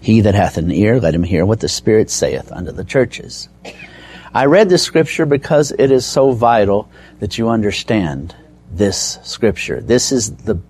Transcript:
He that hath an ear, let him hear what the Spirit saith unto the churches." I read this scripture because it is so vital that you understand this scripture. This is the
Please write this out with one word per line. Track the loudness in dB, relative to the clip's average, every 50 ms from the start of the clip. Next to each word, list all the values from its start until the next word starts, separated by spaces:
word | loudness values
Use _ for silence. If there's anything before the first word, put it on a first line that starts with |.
He | 2 4 4 4 4
that | 4 4
hath | 2 0 0 0
an | -4 -4 -2 0
ear, | 2 2 2 2 2
let | 2 0 0
him | 0 -2
hear | 0 0 0 2
what | 0 0 -2
the | -2 -6
Spirit | -6 -4 0 2 2 2 2 0
saith | -2 -4 -4 -2 -4 -6 -8 -12
unto | -12 -12 -12 -10 -10
the | -12 -12
churches." | -4 0 0 0 0 -4 -14 -16 -16 -16 -18 -18 -20 _ _ -20 -20 -20 -20 -20 -20 -20 -20 -20 -20 -20 -20 -20 -6 -2
I | 0 2
read | 4 6 4 6 6
this | 4 2 2
scripture | 0 0 0 0 0 0 -2 0
because | 0 0 -2 0 0 2 2 2 0 0
it | 0 2 4
is | 4 2 2
so | 0 0 2 2 2 2
vital | 2 2 2 4 4 2 2 0 -2 -2 -6 -18 -20 -20 -20 -14 -10
that | -10 -8 -4 -2
you | -2 0
understand | 0 0 0 -2 -4 -4 -4 -2 -2 0 0 -2 -4 -8 -10 -14 -16 -20 -20 -20 -20 _ _ -16
this | -4 -2 -2 -2 0 -4 -6 -8 -8 -12 -14
scripture. | -16 -8 -2 -2 -2 -2 -2 -6 -8 -8 -8
This | -2 0 0 0 0 0 -2
is | -2 -2 -4
the | -10 -10 -6 -6 -6 -6 -6 _